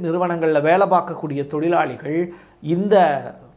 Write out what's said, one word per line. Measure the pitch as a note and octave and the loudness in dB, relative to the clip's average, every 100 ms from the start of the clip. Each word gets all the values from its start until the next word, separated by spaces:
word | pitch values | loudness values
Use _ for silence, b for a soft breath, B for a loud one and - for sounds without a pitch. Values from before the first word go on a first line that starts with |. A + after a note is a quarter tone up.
நிறுவனங்கள்ல | E3+ F3 F3+ E3+ D#3+ D3+ | -4 -2 -2 0 0 2
வேலை | D3+ F3+ G3 | 4 4 4
பார்க்கக்கூடிய | F3+ E3+ D#3+ D3+ C#3 C#3+ | 2 0 -8 -8 -6 -6
தொழிலாளிகள் | D3+ E3 E3+ D3+ B2 D3 D#3+ F3 B B B | -4 0 0 -2 -4 -6 -4 -4 B B B
இந்த | D3+ F3 G3+ G3 E3 C3+ A2+ - - | -4 -2 4 4 4 0 -6 -16 -20